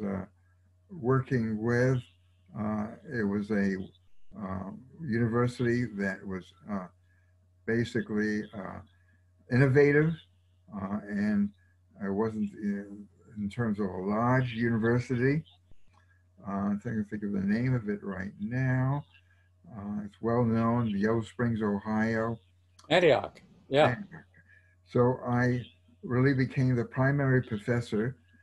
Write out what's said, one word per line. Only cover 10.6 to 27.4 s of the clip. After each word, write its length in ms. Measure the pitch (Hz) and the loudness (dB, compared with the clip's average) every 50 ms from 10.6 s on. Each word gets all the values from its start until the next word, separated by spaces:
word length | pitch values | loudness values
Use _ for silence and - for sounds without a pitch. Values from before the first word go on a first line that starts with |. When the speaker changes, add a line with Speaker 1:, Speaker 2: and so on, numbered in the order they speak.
| _ - - | _ -14 -10
Speaker 1:
uh, 240 | - 196 95 104 104 101 101 | -8 -6 -4 -6 -6 -6 -6
and 420 | 104 101 - 107 104 101 101 101 - _ _ _ _ _ _ _ _ - | -4 -2 0 2 2 2 0 0 -4 _ _ _ _ _ _ _ _ -8
I 60 | 101 98 | -6 -4
wasn't 420 | 98 101 113 110 107 107 104 101 - | -2 0 -2 -2 -2 -4 -4 -6 -6
in, 520 | - 104 101 101 101 101 101 101 104 101 - _ _ _ - 117 | -6 -4 -4 -4 -4 -8 -12 -14 -16 -18 -20 _ _ _ -16 -10
in 120 | 107 101 98 | -8 -8 -6
terms 280 | - 120 120 110 101 104 | -4 -2 -2 -2 -2 -2
of 80 | 104 | -4
a 120 | 92 92 92 | -4 -4 -4
large 540 | 92 101 107 110 120 123 127 131 127 120 | -2 -2 0 2 2 2 2 2 0 -2
university. 920 | 113 113 120 120 117 110 110 117 120 123 123 - 127 117 127 135 143 160 - - - _ _ _ - - - - - - _ _ _ _ _ _ _ - - | -2 -2 0 0 0 2 2 2 2 2 0 -2 -2 0 2 2 2 0 -4 -8 -16 _ _ _ -20 -20 -20 -20 -20 -20 _ _ _ _ _ _ _ -14 -10
Uh, 40 | 98 | -8
I'm 300 | 98 98 101 101 101 104 | -4 -4 -2 -2 -2 -4
trying 240 | - 123 113 107 104 | -4 -4 -4 -4 -4
to 60 | - | -4
think 120 | 107 104 | -6 -6
of 100 | 107 101 | -6 -4
the 80 | 101 98 | -4 -2
name 340 | 95 101 107 117 127 131 127 | 0 0 0 2 2 0 0
of 140 | 120 101 104 | 0 -2 -4
it 140 | 101 101 | -4 -4
right 300 | 104 101 95 92 95 101 - - | -6 -8 -8 -6 -8 -10 -8 -8
now. 640 | 104 113 123 131 131 127 127 131 131 131 139 147 - - - _ _ _ _ _ _ _ _ _ - - | -8 -4 -2 -2 0 0 2 2 0 0 -2 -2 -6 -10 -18 _ _ _ _ _ _ _ _ _ -20 -16
Uh, 340 | - 101 101 104 104 104 104 | -14 -10 -8 -6 -6 -6 -8
it's 140 | 101 - - | -8 -10 -4
well 220 | 107 113 117 123 120 | -2 0 2 2 4
known, 440 | 113 113 113 113 117 120 120 117 110 | 4 4 2 2 2 2 2 0 0
Yellow 320 | 101 98 104 110 113 117 | 0 0 2 2 2 0
Springs, 400 | 107 - - - 120 120 113 107 | -2 -4 -4 -2 -2 0 0 0
Ohio. 760 | 110 104 101 98 - 110 110 110 110 113 113 113 110 117 117 - _ _ _ _ _ _ _ - - - | 0 0 -2 -2 -2 -2 0 0 0 0 0 0 -2 -2 -4 -8 _ _ _ _ _ _ _ -16 -2 2
Speaker 2:
Antioch, 540 | 151 180 180 156 123 101 - - - - - - - - - - | 4 6 6 6 6 4 2 -2 -10 -16 -20 -20 -20 -20 -6 0
yeah. 200 | 135 143 156 127 | 4 4 4 4
Speaker 1:
Antioch. 360 | 120 107 - - - - - _ _ - _ _ - - _ _ _ _ _ | 2 -2 -8 -12 -16 -20 -20 _ _ -20 _ _ -20 -20 _ _ _ _ _
So 320 | _ - 123 120 123 127 - 123 | _ 2 4 4 4 2 0 -2
I 400 | 123 120 123 123 123 127 123 110 - - _ _ _ - _ | -2 0 2 2 2 2 0 -4 -8 -16 _ _ _ -20 _
really 320 | - 160 120 123 131 139 139 | -6 0 2 4 4 4 4
became 400 | 131 131 - - 139 127 127 127 | 4 0 0 0 2 2 2 2
the 100 | 117 113 | 2 0
primary 580 | - - 135 131 135 143 143 135 135 127 127 | -2 0 0 2 2 2 2 2 4 2 2